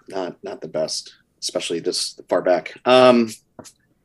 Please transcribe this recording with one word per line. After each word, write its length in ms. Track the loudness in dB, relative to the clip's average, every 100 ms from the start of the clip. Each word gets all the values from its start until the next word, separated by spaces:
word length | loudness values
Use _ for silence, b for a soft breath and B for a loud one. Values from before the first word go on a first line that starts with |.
| -14
not, 280 | -10 -10 -10
not 180 | -14 -14
the 60 | -10
best, 480 | -6 -6 -8 -12 -20 _ _
especially 380 | -10 -8 -6 -6
this 400 | -4 -6 -8 -12 -4
far 120 | -2
back. 320 | 0 0 -2 -6 2
Um, 440 | 6 8 6 2 -6 _ -20 -20 _ _ _